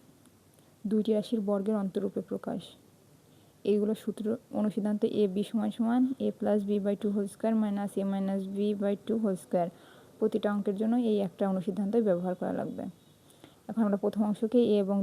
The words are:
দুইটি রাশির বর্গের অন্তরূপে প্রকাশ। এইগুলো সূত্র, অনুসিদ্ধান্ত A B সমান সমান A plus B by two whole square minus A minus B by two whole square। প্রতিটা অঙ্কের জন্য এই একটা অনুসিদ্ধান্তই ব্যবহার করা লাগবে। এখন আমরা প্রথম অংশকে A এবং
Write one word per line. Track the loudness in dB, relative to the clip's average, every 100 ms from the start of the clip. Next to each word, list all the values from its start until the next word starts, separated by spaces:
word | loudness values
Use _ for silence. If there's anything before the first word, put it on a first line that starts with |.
| -20 -20 -20 _ -20 -20 -20 _ 0
দুইটি | 0 2 0
রাশির | 0 -2 0
বর্গের | 0 0 0
অন্তরূপে | -2 -2 -4 -6 -6
প্রকাশ। | -8 -6 -8 -10 -20 -20 _ -20 -20 -20 -20 -20 -6 0
এইগুলো | 2 2 -2
সূত্র, | -4 -4 -4 -4 -4 -2
অনুসিদ্ধান্ত | 0 0 -2 0 0 2
A | 2
B | 0 -2
সমান | -2 -2 0
সমান | 2 4 2 0 -4
A | -2
plus | 0 2 2
B | 0
by | 0 0
two | 0
whole | -2 -4
square | -2 0 2
minus | 0 -2 -4 -2
A | -2
minus | -2 -2 -2 -4 -2
B | -2 0
by | 0 -2 -2
two | 0
whole | 0 -2
square। | -2 0 0 -6 -20 -20 -20 -2
প্রতিটা | 0 0 0
অঙ্কের | 0 -2 0
জন্য | 0 2 2
এই | 2 0
একটা | -2 0
অনুসিদ্ধান্তই | 0 -2 -2 0 2 4
ব্যবহার | 2 0 -2
করা | -2 -2
লাগবে। | -4 -6 -10 -12 _ -20 -20 -20 -20 -20 -8
এখন | 0 2
আমরা | 2
প্রথম | 0 0 0
অংশকে | 0 2 4 4
A | 4
এবং | 2 0